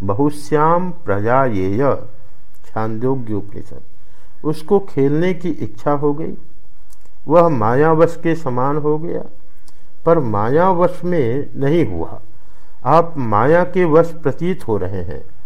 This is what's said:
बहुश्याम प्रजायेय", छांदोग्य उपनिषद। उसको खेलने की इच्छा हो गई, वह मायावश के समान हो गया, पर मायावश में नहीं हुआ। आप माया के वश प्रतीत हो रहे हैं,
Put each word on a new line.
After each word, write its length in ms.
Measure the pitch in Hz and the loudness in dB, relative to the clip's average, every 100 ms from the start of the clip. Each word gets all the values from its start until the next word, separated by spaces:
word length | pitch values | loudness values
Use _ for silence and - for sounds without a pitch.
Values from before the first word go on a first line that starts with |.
बहुश्याम 880 | 98 101 147 147 - 147 156 175 180 | -2 0 0 0 0 2 4 2 0
प्रजायेय", 1080 | 170 - 101 107 127 135 98 95 104 139 98 - - - - - - - | -2 -2 0 2 2 2 0 0 2 0 0 -2 -4 -4 -2 -2 -4 -2
छांदोग्य 680 | 110 110 110 127 135 113 | -2 -2 -2 0 -2 -2
उपनिषद। 480 | 101 101 92 - 64 - - - - - - 147 | -2 -2 -4 -4 -4 -2 -2 -4 -4 -4 -2 -2
उसको 340 | 160 165 202 | -2 2 0
खेलने 540 | 196 - 139 151 180 | 2 0 2 2 0
की 160 | 185 - | 0 -2
इच्छा 420 | - 113 - 151 | -2 -2 -2 0
हो 220 | 143 147 | 0 0
गई, 240 | 143 170 202 - - - - - - - - - | 0 -2 -2 -2 -2 -2 -2 -4 -4 -4 -2 2
वह 200 | 170 170 | 4 4
मायावश 720 | 131 107 123 160 160 165 165 | 4 2 4 4 4 2 2
के 120 | 170 160 | 0 0
समान 420 | 135 123 135 151 | 0 0 0 0
हो 200 | 151 156 | 0 0
गया, 240 | 170 - - - - - - - - - 165 | -2 -2 -4 -4 -4 -4 -4 -4 -4 -2 2
पर 140 | 170 | 2
मायावश 840 | 123 104 110 151 185 175 175 170 | 2 0 2 2 2 2 0 0
में 460 | 175 175 117 135 - 127 | -2 0 0 0 -2 -2
नहीं 300 | 139 170 123 | 0 2 2
हुआ। 360 | 85 80 104 - - - - - - 123 | 0 -2 -4 -4 -4 -4 -4 -4 -2 2
आप 280 | 160 165 151 | 2 2 -2
माया 460 | 117 104 131 170 | 0 2 4 2
के 220 | 180 185 175 | 2 0 2
वश 260 | 156 165 | 4 2
प्रतीत 560 | - 143 - 170 185 - | 0 -2 0 -2 -2 0
हो 100 | 104 | 0
रहे 240 | 90 95 | 0 -2
हैं, 220 | 87 71 - - | -2 -2 -4 -2